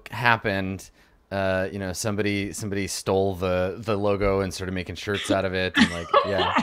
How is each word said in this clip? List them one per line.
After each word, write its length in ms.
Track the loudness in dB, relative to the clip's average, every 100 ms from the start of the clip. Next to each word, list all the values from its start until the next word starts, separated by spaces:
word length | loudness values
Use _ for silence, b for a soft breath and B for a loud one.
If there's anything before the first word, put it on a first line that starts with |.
| -6
happened, 760 | 0 4 4 2 0 -2 -6 -12 b b b -6
uh, 360 | -2 0 0 -2
you 80 | -4
know, 120 | -6
somebody, 600 | -4 -2 0 0 0 -2
somebody 340 | -4 -4 -2 -4
stole 480 | -4 2 2 2
the, 400 | 0 0 2 0 -2
the 180 | -2 0
logo 420 | 2 2 2 2
and 140 | 0
started 180 | -4 -4
making 220 | -4 -6
shirts 380 | -8 -4 -4 0
out 120 | 0
of 80 | 0
it. 200 | 0 0 2
And, 140 | 2
like, 160 | 0 0 2 2
yeah. 280 | 0 0 0